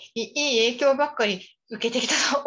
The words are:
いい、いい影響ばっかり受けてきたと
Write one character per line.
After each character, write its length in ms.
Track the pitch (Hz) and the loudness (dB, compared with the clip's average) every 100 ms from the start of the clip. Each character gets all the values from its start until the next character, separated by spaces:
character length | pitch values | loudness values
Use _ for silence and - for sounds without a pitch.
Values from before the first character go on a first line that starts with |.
| - | -8
い 80 | 233 | -8
い、 100 | 226 | -6
い 340 | 294 294 233 226 | -2 0 2 2
い 40 | |
影 60 | 240 | 2
響 160 | 285 269 | 2 2
ば 100 | 294 | 0
っ 80 | |
か 100 | - | 0
り 220 | 214 185 - _ _ | -2 -2 -8 _ _
受 200 | 214 233 | -4 -2
け 100 | 247 | -2
て 60 | 240 | 0
き 20 | |
た 280 | 302 - | 0 2
と 60 | 277 | 0